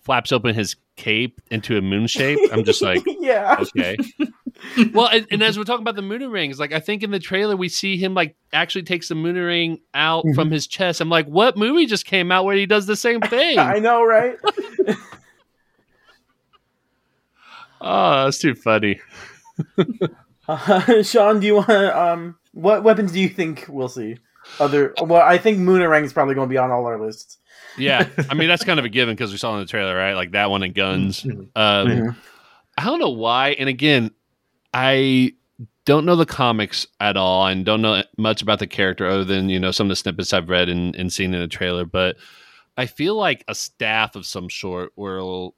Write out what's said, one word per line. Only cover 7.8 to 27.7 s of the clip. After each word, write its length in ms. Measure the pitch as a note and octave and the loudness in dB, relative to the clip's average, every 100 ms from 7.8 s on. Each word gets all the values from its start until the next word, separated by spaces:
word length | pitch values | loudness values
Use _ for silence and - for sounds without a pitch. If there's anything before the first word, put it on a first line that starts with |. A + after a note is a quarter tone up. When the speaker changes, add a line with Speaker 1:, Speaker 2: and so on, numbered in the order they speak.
| G3 F#3 | -4 -2
Speaker 1:
him, 160 | F#3+ | -2
like, 220 | F#3 D#3 _ _ | -2 -2 _ _
actually 300 | D3 E3+ F#3+ | -2 -2 -6
takes 260 | E3+ F3 E3 | -6 -6 -4
the 60 | D#3+ | -4
Moonerang 680 | E3 F3+ F3 E3+ E3 D#3+ _ | -4 -2 -2 -2 -2 -6 _
out 300 | C#3 D#3 E3 | -2 0 0
Speaker 2:
Mm-hmm. 120 | D#3+ C#3+ | 0 0
Speaker 1:
from 160 | D#3 | 0
his 160 | D#3 - | -2 -4
chest. 340 | - F#3 E3 | -4 -2 -2
I'm 80 | D#3+ | 0
like, 160 | E3 C#3+ | 0 2
"What 320 | D#3 A#3+ G#3 | 2 2 2
movie 280 | A3 D#4+ C#4+ | 0 2 2
just 200 | G#3 - | 0 -2
came 260 | F#3+ F3 | -2 2
out 140 | F#3 F#3+ | 2 2
where 100 | G3 | 0
he 100 | G3 | 2
does 200 | G#3 F#3+ | 2 2
the 100 | G#3 | -2
same 240 | A#3+ A#3 | 0 0
Speaker 2:
<laughs> 0 | |
Speaker 1:
thing?" 380 | A3+ A#3 E4 C#4+ | 0 0 2 2
Speaker 2:
I 200 | E3 G3+ | 2 2
know, 240 | A3+ A#3 A3+ | 2 4 4
right? 320 | A3 B3 A#3+ | 4 2 -2
<laughs> 60 | G#4 - G4+ - - - - - _ _ _ _ _ _ _ _ _ _ _ _ _ _ _ _ _ _ _ _ _ _ _ - - _ | -4 -4 -8 -4 -2 -2 -8 -20 _ _ _ _ _ _ _ _ _ _ _ _ _ _ _ _ _ _ _ _ _ _ _ -20 -20 _
Speaker 1:
Oh, 420 | - G3 F#3 C#3+ C3+ | -2 0 2 2 0
that's 140 | C#3 | 0
too 160 | D#3 A#2+ | -2 -2
funny. 440 | - A2 G#2 G2 - | 0 2 2 -2 -8
<laughs> 720 | - - - - - D#3+ - F3+ A3+ F3 - _ _ - | -20 -20 -20 -16 -10 -6 0 0 0 -6 -6 _ _ -8
Speaker 2:
Uh, 560 | D#3 - F#3+ G#3+ A3+ | -6 2 2 6 4
<laughs> 0 | |
Sean, 360 | G#3 A#3 G#3 G#3+ | 6 4 4 4
do 60 | G#3 | 4
you 100 | G#3 | 4
wanna, 340 | G3 G#3 G3 - | 6 4 4 2
um, 400 | F3 E3+ E3+ E3+ _ | 0 0 -6 -16 _
what 320 | - F3 G#3+ | -2 2 4
weapons 280 | G#3+ G#3+ G3 | 4 4 2
do 80 | F3 | 0
you 80 | F#3+ | 0
think 360 | - D#3+ D3+ - | 0 -6 -6 -12
we'll 180 | C#3 B2+ | -6 -6
see? 300 | B2+ A2 A#2+ _ _ - - | -6 -10 -12 _ _ -20 -2
Other, 340 | C#3+ C#3+ C#3 - | 2 2 2 0
well, 200 | D#3+ E3+ | 4 6
I 160 | D#3 F3 | 8 6
think 220 | A3 G3+ | 4 2
Moonerang 440 | F3+ F#3 E3+ D#3 | 4 4 4 2
is 80 | D3 | 2
probably 200 | - C#3 | 0 0
gonna 140 | C3+ B2+ | 0 0
be 100 | C3 | 0
on 140 | B2+ | 0
all 140 | B2 A#2+ | 0 -2
our 120 | A2+ | -4
lists. 380 | A2 A2 - - _ - - | -8 -10 -20 -20 _ -20 -20